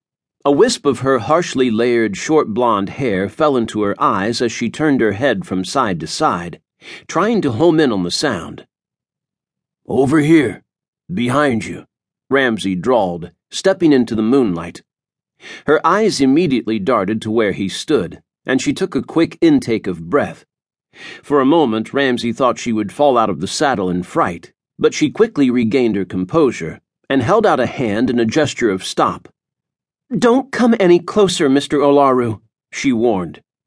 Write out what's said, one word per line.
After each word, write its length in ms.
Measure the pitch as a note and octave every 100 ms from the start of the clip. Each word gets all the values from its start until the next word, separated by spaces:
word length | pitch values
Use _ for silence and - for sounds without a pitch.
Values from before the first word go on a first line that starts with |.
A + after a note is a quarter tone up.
| _ _ _ _
A 80 | C#3+
wisp 340 | C#3+ A#3+ - C#3+
of 140 | A#2
her 180 | C3+ C3
harshly 520 | A2+ E3 F3 C3 B2+
layered 460 | A2 B2 A#2+ A2 F#2
short 380 | - D#3 A#2
blonde 360 | G#2+ A#2+ G2+ G2
hair 380 | - C3 F#2 G2
fell 280 | - D#3 C3
into 260 | A2 G#2+
her 180 | G2+ -
eyes 400 | C#3+ G#2 G#2 A#2
as 120 | A#2+
she 180 | - A#2
turned 300 | - D3+ C3
her 120 | A2
head 320 | G2+ C#3 G2+
from 200 | - F#2
side 340 | F#2+ C#3 A2+ E2+
to 60 | D#2+
side, 540 | - D3+ F2+ E2+ - _ _ - - -
trying 340 | D#3+ G#3 A3
to 100 | C#3+
home 280 | A2+ E3+ D#3+
in 100 | C#3+
on 140 | G2+
the 60 | F2
sound. 560 | - D3 F#2 D2+ - - _ _ _ _ _ _ _ _ _ _ _ -
"Over 340 | A#2+ C3 D#3
here, 420 | D3 D#3+ A#2 F#2 _ _ _ _ -
behind 520 | F#2 A#2+ C3+ D3 A2
you," 220 | F2+ - - _ _ _ -
Ramsay 460 | C3+ B2+ G#2+ G2 F2+
drawled, 560 | A#2 A#2+ F#2 E2+ E2+ _ _
stepping 420 | - F#3+ F#3 E3
into 220 | C3+ A#2
the 80 | A2
moonlight. 600 | A2 C#3 A2 E2 F2 - - _ _ _ _ _ - - -
Her 180 | D3+
eyes 360 | E3 G3 A3 C#3
immediately 580 | C3+ D3 F3 B2 - A2
darted 420 | F#2+ A2+ F#2+ A2
to 80 | A2
where 220 | A2+ G#2
he 160 | E2+ G2
stood, 540 | - - C#3 E2 - _ _ -
and 160 | B2+
she 100 | D3+
took 220 | C3 F#3+
a 80 | C3+
quick 360 | - D#3+ E3 -
intake 460 | E3 C#3 A#2+ A2 F#2+
of 220 | E2+ E2+
breath. 360 | C#3 F#2+ D#2+ _ _ _ _ _ - - -
For 180 | - C#3+
a 60 | C3
moment, 460 | E3 C3 A2 A2
Ramsay 400 | C3+ C3+ A#2+ A#2+
thought 260 | A2+ B2+ A2
she 140 | A#2+
would 200 | G#2+ G2+
fall 260 | - D3 B2
out 120 | G#2+
of 100 | D2+
the 60 | F#2+
saddle 440 | - D3 A2+ F#2
in 120 | F2+
fright, 500 | F2 E3 A#2+ E2+ - _ _ -
but 160 | D3+
she 160 | - D3+
quickly 400 | - A#3 D3+ B2+
regained 460 | B2 A2+ C3+ A#2+ G2+
her 80 |
composure 760 | F#2 F#2 F2+ E3 C3+ - D#2+ - _ _ -
and 120 | C3+
held 220 | A#2 A3
out 160 | G#3+ C#3+
a 60 | A2+
hand 420 | - A#2 G#2 B2+
in 120 | A#2+
a 40 |
gesture 460 | A2+ D#3 C#3+ - A2+
of 140 | F#2+
stop. 440 | - - B2 F2+ - _ _ _ _ _ _ _ - G#3+
"Don't 360 | A3+ B3+ B3+
come 220 | - A#3+ A3
any 200 | F3+ F3
closer, 500 | E3 G#3+ F#3+ - D3
Mister 280 | C#3 - D3
Olaru," 640 | C#3+ C#3+ C#3 B2+ A#2+ G#2 _ _ _
she 200 | - C#3
warned. 500 | A#2 A#2+ G2 E2 - _ _